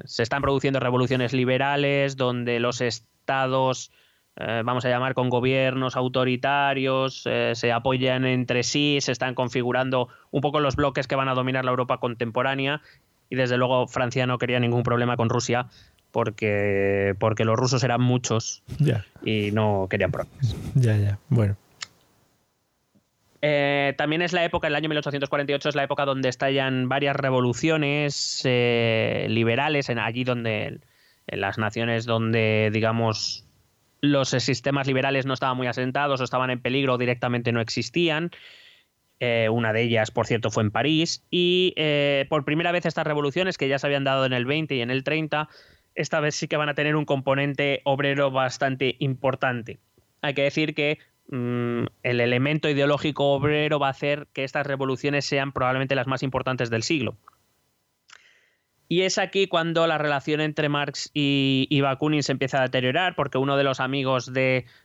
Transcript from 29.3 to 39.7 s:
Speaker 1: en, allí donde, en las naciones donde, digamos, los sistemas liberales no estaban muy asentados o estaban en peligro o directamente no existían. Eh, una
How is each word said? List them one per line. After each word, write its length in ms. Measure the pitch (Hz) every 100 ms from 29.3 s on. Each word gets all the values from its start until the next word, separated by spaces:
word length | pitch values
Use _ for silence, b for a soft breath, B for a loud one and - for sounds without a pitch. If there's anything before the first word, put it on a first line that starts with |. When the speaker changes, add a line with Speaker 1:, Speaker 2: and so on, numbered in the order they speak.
| 110 113 117 147 147 135
Speaker 1:
en, 100 | 120
allí 240 | 107 117
donde, 560 | 127 120 113 107 - - b b b b -
en 140 | 98
las 160 | 98 101
naciones 480 | 107 113 117 117 117
donde, 640 | 113 113 113 110 110 107
digamos, 760 | 107 110 113 113 107 - - - _ _ _ _ _
los 300 | 143 143 131
sistemas 580 | 131 127 131 143 143 135
liberales 380 | 131 135 135 131
no 80 |
estaban 240 | 131 135 127
muy 100 | 127
asentados 540 | 120 127 139 143 131
o 20 |
estaban 280 | 123 131 127
en 100 | 123
peligro 320 | 120 135 139
o 40 | 123
directamente 540 | 123 123 123 120 120
no 80 | 117
existían. 720 | 113 - 113 170 170 156 175 B B B B B B _ _ _
Eh, 300 | 123 117 110
una 240 | 117 113